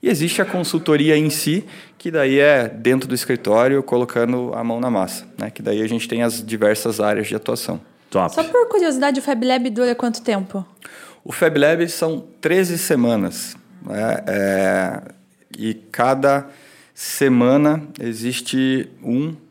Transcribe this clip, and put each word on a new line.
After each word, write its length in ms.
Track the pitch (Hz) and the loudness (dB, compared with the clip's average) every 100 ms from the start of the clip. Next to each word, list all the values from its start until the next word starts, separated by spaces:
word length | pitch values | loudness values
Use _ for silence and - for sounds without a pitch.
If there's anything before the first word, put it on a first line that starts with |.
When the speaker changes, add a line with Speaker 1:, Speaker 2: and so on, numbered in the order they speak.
Speaker 1:
E 60 | - | 0
existe 340 | 175 165 - | 0 0 0
a 20 | |
consultoria 720 | 190 185 170 165 165 151 151 151 | -2 -2 -2 -2 2 2 4 4
em 140 | 151 | 2
si, 340 | 147 151 170 - - - _ | 0 -2 -2 -4 -18 -20 _
que 140 | 175 | -4
daí 280 | 160 135 135 | 0 2 6
é 300 | 143 139 113 | 6 6 2
dentro 400 | 110 117 131 131 | 0 2 2 0
do 60 | |
escritório, 680 | 127 - 123 - 107 127 139 | -6 -2 -2 2 4 4 2
colocando 720 | 135 123 123 120 117 123 123 | 0 -2 0 -2 0 -2 -4
a 100 | 113 | -6
mão 160 | 117 117 | -4 -4
na 100 | 123 | -2
massa, 340 | 110 92 - - - | -2 -2 -6 -14 -12
né? 100 | 107 | -12
Que 120 | - | -8
daí 180 | 104 104 | -4 -2
a 60 | 110 | -2
gente 220 | 117 - | -4 -4
tem 140 | 117 | -2
as 200 | 120 113 | -2 -4
diversas 540 | 107 113 104 107 117 110 | -8 0 2 2 -2 -2
áreas 300 | 104 107 104 | 0 0 -2
de 80 | 107 | -6
atuação. 440 | - 110 - 87 - _ _ | -4 -6 -6 -10 -12 _ _
Speaker 2:
Top. 240 | - 87 | 0 0
Speaker 3:
Só 80 | - | -2
por 260 | 320 494 466 | 0 2 2
curiosidade, 520 | 415 339 262 277 269 | 2 0 0 0 0
o 20 | |
Fab 240 | 269 254 254 | -2 -2 0
Lab 240 | 254 247 | 0 -2
dura 240 | 214 247 | 0 0
quanto 260 | 240 240 233 | 0 -2 -4
tempo? 460 | - 202 190 196 185 _ - - - - | -2 -4 -4 -8 -10 _ -20 -20 -20 -20
Speaker 1:
O 60 | - | -14
Fab 260 | - 165 147 | 0 2 4
Lab 320 | 147 165 170 | 4 4 0
são 360 | - 160 156 - - | -2 -2 -4 -10 -6
treze 360 | 156 180 180 170 | 0 2 2 -2
semanas, 760 | - 143 120 113 98 - - - _ - - | 0 2 2 2 -2 -6 -12 -14 _ -20 -10
né? 380 | 104 110 113 - | -6 -4 -4 -4
É... 760 | 101 98 95 95 95 92 - - - _ _ _ - | -2 0 2 2 0 -2 -6 -14 -20 _ _ _ -8
e 160 | 110 110 - | -6 -6 -10
cada 560 | - 123 135 139 139 139 - - - _ | 0 2 4 2 2 -2 -20 -20 -20 _
semana 920 | - - - 139 123 123 139 147 156 147 - | -14 -10 0 4 4 4 4 4 0 -4 -10
existe 880 | 117 110 117 123 - 131 131 131 - - | -10 -6 -6 -6 -4 -2 0 0 -4 -10
um 300 | - 123 156 156 _ | -4 -2 -2 -8 _